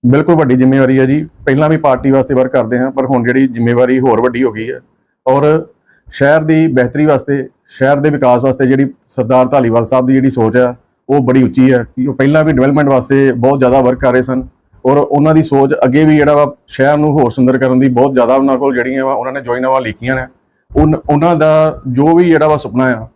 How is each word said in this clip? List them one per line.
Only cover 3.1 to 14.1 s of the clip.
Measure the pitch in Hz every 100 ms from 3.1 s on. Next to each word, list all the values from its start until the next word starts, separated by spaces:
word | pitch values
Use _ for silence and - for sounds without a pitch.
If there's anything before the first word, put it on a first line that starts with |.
| 131
ਜਿਹੜੀ | 120 127 135
ਜ਼ਿੰਮੇਵਾਰੀ | 117 117 120 123 131
ਹੋਰ | 131 110
ਵੱਡੀ | 123 120
ਹੋ | 127
ਗਈ | 107 113
ਹੈ | - _ _ _ _ -
ਔਰ | 135 147 160 160 _ _ _ -
ਸ਼ਹਿਰ | - 139 156
ਦੀ | 156 160 160
ਬਿਹਤਰੀ | 127 123 143 151
ਵਾਸਤੇ, | - 135 139 131 _ _
ਸ਼ਹਿਰ | - 131 143
ਦੇ | 151
ਵਿਕਾਸ | 147 127 123
ਵਾਸਤੇ | 131 131 131
ਜਿਹੜੀ | 135 139 - _
ਸਰਦਾਰ | - 117 127 127
ਢਾਲੀਵਾਲ | 143 120 117 113
ਸਾਹਿਬ | 127 127
ਦੀ |
ਜਿਹੜੀ | 135 131
ਸੋਚ | 131 110 120
ਆ, | 123 123 _ _ -
ਉਹ | 143 127
ਬੜੀ | 127
ਉੱਚੀ | 123 - 131
ਹੈ | 127
ਕਿ | 113 - 127
ਉਹ |
ਪਹਿਲਾਂ | - 135 156
ਵੀ | 156
ਡਿਵੈਲਪਮੈਂਟ | 135 135 143 143
ਵਾਸਤੇ | 135 123 139 139
ਬਹੁਤ | 120 123 139
ਜ਼ਿਆਦਾ | 127 135
ਵਰਕ | 127 127
ਕਰ | 131